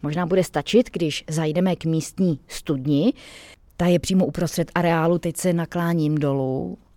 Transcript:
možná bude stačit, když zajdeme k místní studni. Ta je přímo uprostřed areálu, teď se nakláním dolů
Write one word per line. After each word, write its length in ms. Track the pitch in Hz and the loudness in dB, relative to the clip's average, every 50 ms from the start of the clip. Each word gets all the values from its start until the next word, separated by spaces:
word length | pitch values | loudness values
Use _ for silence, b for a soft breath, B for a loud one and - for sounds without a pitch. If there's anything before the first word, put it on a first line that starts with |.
| - | -4
možná 240 | 147 151 165 180 | -4 -2 -2 -2
bude 180 | 160 180 190 175 | 0 2 0 0
stačit, 460 | - - 151 143 - - 220 247 - | 0 -2 -4 -4 2 4 4 2 2
když 340 | - 190 170 151 143 - - - | -2 -4 -4 -2 -4 -6 -6 -4
zajdeme 480 | 156 156 160 156 151 175 180 190 175 | -2 0 0 0 0 0 2 0 0
k 80 | - - | 0 -2
místní 560 | 160 160 160 151 - - - 190 180 160 135 - _ | 0 0 0 -2 -4 -2 0 0 2 0 -2 -4 _
studni. 640 | - - - - 156 135 131 147 147 139 156 233 - B B B B B B B B B _ _ _ | -14 -12 -4 -4 -4 -2 0 0 2 2 2 2 0 B B B B B B B B B _ _ _
Ta 100 | _ 175 | _ 2
je 120 | 175 180 170 | 2 2 2
přímo 280 | - - 190 190 185 | 2 2 2 2 2
uprostřed 440 | 135 143 - 170 156 - - 165 - - | 2 0 -4 -4 -2 -2 -4 -4 -2 -2
areálu, 440 | 175 175 170 170 165 160 165 175 170 | 0 2 2 2 2 2 2 2 0
teď 180 | - 170 160 | 0 -4 -6
se 160 | - - 185 175 | -2 0 0 0
nakláním 680 | 170 165 - - 175 170 170 170 170 156 147 151 151 | 0 -2 -2 -4 -2 -2 0 0 2 2 2 0 0
dolů 600 | 147 143 139 139 131 131 131 135 - 180 190 - _ _ _ | 0 0 0 0 0 -2 -2 -4 -4 -6 -8 -12 _ _ _